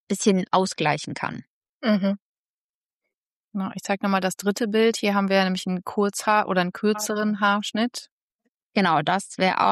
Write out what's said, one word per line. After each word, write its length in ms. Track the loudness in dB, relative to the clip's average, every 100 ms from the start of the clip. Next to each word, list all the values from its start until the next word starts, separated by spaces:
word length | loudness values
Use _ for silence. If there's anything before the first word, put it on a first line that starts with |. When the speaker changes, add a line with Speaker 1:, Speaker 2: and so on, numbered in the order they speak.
| _
Speaker 1:
bisschen 380 | 0 2 2 2
ausgleichen 640 | 0 0 -2 -2 -2 -6
kann. 300 | -8 -8 -8 -16 _ _ _
Speaker 2:
Mhm. 340 | 0 2 0 -4 _ _ _ _ _ _ _ _ _ _ _ _ _
Genau, 180 | -8 -6
ich 80 | -8
zeig 220 | -6 -2
noch 60 | 0
mal 100 | 0
das 160 | 0 -2
dritte 320 | -2 0 0
Bild. 300 | 2 2 2
Hier 180 | 0 2
haben 140 | 2
wir 140 | 2
nämlich 220 | 2 -2 -4
ein 180 | -4
Kurzhaar- 640 | -4 -2 0 0 2 2 2
oder 140 | 0
einen 100 | 0
kürzeren 680 | -2 -2 -2 -4 -2 -2 0
Haarschnitt. 680 | 0 0 -2 -4 -4 -4 -16 _ _ _ _ _ _ 0
Speaker 1:
Genau, 260 | 2 2
das 360 | 2 -2 -4 0
wäre 240 | 0 2 2